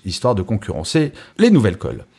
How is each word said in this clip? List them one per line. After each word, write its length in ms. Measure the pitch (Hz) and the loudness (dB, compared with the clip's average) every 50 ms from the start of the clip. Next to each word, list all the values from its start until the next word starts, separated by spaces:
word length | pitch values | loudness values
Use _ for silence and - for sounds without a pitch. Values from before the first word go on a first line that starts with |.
| - | -10
histoire 300 | 95 85 - - 123 120 | -10 -8 -4 -2 0 0
de 80 | 95 92 | 0 -2
concurrencer 680 | - 113 104 - - 80 76 78 - - 160 151 151 - - - - _ - | -2 -4 -4 -4 -6 -8 -8 -6 -2 0 0 0 0 -4 -10 -20 -10 _ 2
les 100 | 214 240 | 4 6
nouvelles 280 | 208 147 110 101 85 - | 6 6 4 2 0 -2
colles. 280 | - 62 58 - - _ _ | -6 -8 -8 -10 -14 _ _